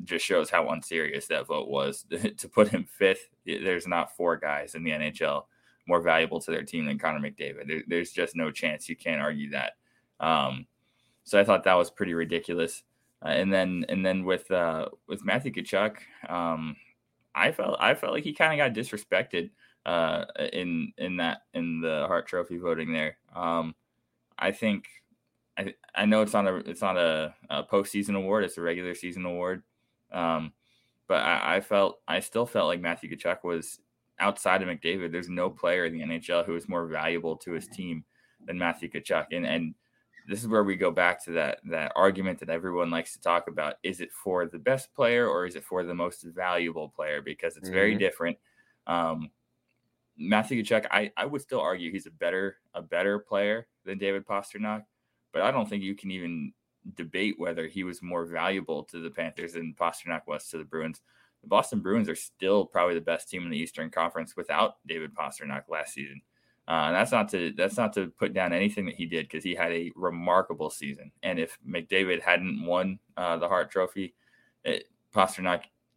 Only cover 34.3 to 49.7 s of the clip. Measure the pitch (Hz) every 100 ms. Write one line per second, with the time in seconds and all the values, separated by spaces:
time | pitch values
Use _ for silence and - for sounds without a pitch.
34.3 | 101 95 95 90 82 82 95 87 90 87
35.3 | 90 90 - 87 90 82 82 76 82 82
36.3 | 87 87 85 85 87 82 78 80 85 82
37.3 | 78 - 82 - - 90 80 - _ _
38.3 | _ - 87 87 - 85 78 - 85 -
39.3 | 85 80 80 80 - _ _ _ - -
40.3 | 104 117 107 101 90 90 85 87 90 -
41.3 | 82 69 - - 80 71 - 95 95 95
42.3 | 82 82 82 90 87 85 85 - - 90
43.3 | 85 85 80 73 - 92 87 90 - 98
44.3 | 90 85 85 120 131 - - 120 120 117
45.3 | 82 90 85 - 92 87 85 87 - 85
46.3 | 87 90 87 85 82 76 - 76 73 71
47.3 | 76 85 - 92 92 101 107 95 - 85
48.3 | - _ _ _ _ - 87 80 80 76
49.3 | _ _ _ _